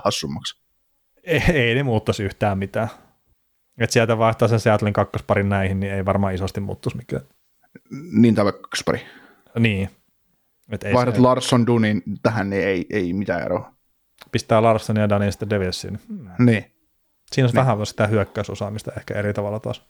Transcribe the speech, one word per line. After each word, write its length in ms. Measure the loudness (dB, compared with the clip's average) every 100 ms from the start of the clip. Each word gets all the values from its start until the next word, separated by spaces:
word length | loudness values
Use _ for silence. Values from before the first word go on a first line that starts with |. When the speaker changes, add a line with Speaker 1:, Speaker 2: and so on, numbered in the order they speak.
| 0
Speaker 1:
hassummaksi? 560 | -2 -4 -8 -10 -12 _ _ _ _ _ _
Speaker 2:
Ei, 180 | -2 0 2
ei 220 | 2 2 2
ne 80 |
muuttaisi 400 | 0 0 0 -2
yhtään 340 | -4 -2 -2 -2
mitään. 300 | -4 -4 -6 -8 _ _ _ _ _ _ _ -6
Et 140 | 0
sieltä 260 | 2 2 2
vaihtaa 300 | 2 2 2
sen 120 | 2
Seattlen 340 | 2 2 2
kakkosparin 560 | 0 -2 -4 -2 0 2
näihin, 300 | 0 0 -2
niin 140 | -2
ei 120 | -2 0
varmaan 280 | 0 0
isosti 260 | -2 -6 -6
muuttuisi 380 | -8 -8 -8 -8
mikään. 240 | -8 -10 -10 _ _ _ _ -20 _ -16 -2
Speaker 1:
Niin, 240 | 4 6 4
tai 100 | 0
vaikka 160 | -2
kakkospari. 400 | -8 -6 -4 -4 -8 -20 -20 _ _ 0
Speaker 2:
Niin. 300 | 0 0 -4 -8 _ _ _ _ _ _ -12
Et 120 | -10
ei 100 | 0
Speaker 1:
Vaihdat 220 | 0 2 4
Speaker 2:
se 60 |
Speaker 1:
Larsson 460 | 4 4 2 2 4
Dunin 360 | 4 2 0 -4 -4
tähän, 260 | -2 -2 -2
niin 140 | 0
ei, 220 | 0 -2 -2
ei 240 | -4 -2
mitään 300 | -2 -2 -4
eroa. 300 | -4 -4 -6 _ _ _ _ _ -8
Speaker 2:
Pistää 300 | -6 0 2
Larsson 320 | 4 2 0 0
ja 140 | 2
Dunin 220 | 2 0
sitten 180 | -2 -2
Devilsiin. 500 | -2 -2 -4 -10 -12 -12
Hmm. 220 | -14 -8 2 4
Speaker 1:
Niin. 200 | 4 -2 _ _ _ _ _ _
Speaker 2:
Siinä 140 | 0 2
olisi 120 | 2
Speaker 1:
Niin. 80 | 2
Speaker 2:
vähän 200 | 0 -2
sitä 220 | -2 0
hyökkäysosaamista 840 | 0 -2 -6 -8 -8 -8 -8 -10 -12
ehkä 160 | -8
eri 200 | -4 -4
tavalla 260 | -4 -4 -6
taas. 280 | -8 -10